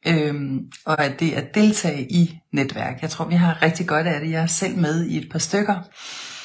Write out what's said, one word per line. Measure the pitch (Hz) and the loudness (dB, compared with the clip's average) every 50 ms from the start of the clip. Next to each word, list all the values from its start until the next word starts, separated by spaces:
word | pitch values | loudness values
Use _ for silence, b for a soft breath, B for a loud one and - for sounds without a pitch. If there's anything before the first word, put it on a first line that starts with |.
| - | 0
Øhm, | 165 165 156 151 147 147 143 139 135 135 131 - - - - - | 2 2 2 2 0 -2 -2 -4 -4 -4 -6 -6 -8 -16 -12 -4
og | 156 156 151 151 | -2 0 0 0
at | 139 - - | 0 0 0
det | 165 156 | 0 0
at | - - - - - | 0 -2 -6 -2 2
deltage | 214 214 214 208 - - 165 143 139 127 - | 4 6 6 4 4 0 0 -2 -2 -4 0
i | 185 175 170 - - - _ - | 4 4 4 4 2 -10 _ -4
netværk. | - 143 135 139 - 110 - - 131 - | -2 -2 0 0 -2 -4 -6 -6 -6 -6
Jeg | 160 160 | -8 -8
tror, | - - 160 | -6 -6 -4
vi | 160 170 | 0 4
har | 175 175 170 160 - | 4 4 4 4 4
rigtig | 160 160 165 - 175 175 | 2 2 2 0 -2 0
godt | 151 156 165 | 0 0 2
af | 175 156 147 | 0 -2 -2
det. | 151 160 | -2 -2
Jeg | 160 160 | 0 0
er | 165 | 0
selv | 165 - - 196 - - 180 | 0 0 0 0 -2 0 0
med | 165 147 156 170 170 | 0 2 2 0 0
i | - 160 | -2 -4
et | 156 - - | -6 -6 -4
par | - 160 | -4 -4
stykker. | - - - 202 208 208 196 180 - - B B B B B B B B B B B | -2 0 0 0 2 2 0 -2 -4 -14 B B B B B B B B B B B